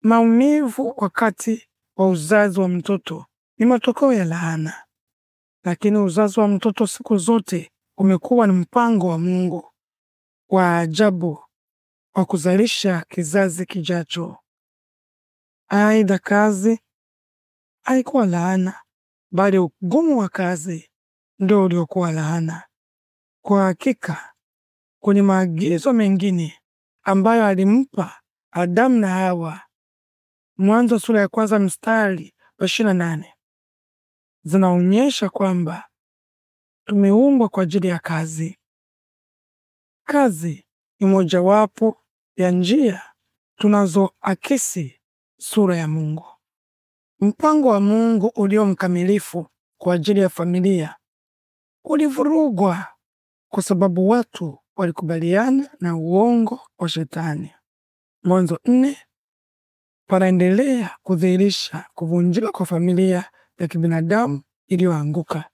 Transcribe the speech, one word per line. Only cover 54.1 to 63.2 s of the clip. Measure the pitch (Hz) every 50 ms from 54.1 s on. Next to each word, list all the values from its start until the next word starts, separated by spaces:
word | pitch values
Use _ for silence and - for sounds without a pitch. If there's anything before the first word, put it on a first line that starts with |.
| 233 240 233 _ - - 175 160 139 _ _ _ _
walikubaliana | - 190 170 165 - 175 156 170 165 165 170 180 202 233 262 262 269 285 269 _ _
na | 180 175 170
uongo | 160 160 165 180 190 220 240 240 233 226 214 240 - - _ _
wa | _ 180 165
Shetani. | - 160 165 - - 170 160 160 147 156 170 151 _ _ _ _ _ _ _ _ _ _ _ _ _ _ -
Mwanzo | 180 185 185 180 156 170 - _
nne | 240 247 254 262 285 277 - _ _ _ _ _ _ _ _ _ _ _ _ _ _ _ _ _ _ _ _ _
panaendelea | - 196 185 190 185 185 180 180 180 190 214 269 277 262 240 208 175 - _ _
kudhihirisha | - 185 160 175 185 180 185 196 202 190 - - - - 165 - _ _
kuvunjika | - 175 160 170 175 175 180 170 214 440 415
kwa | - - 185
familia | - 180 165 175 180 180 175 190 185 185 180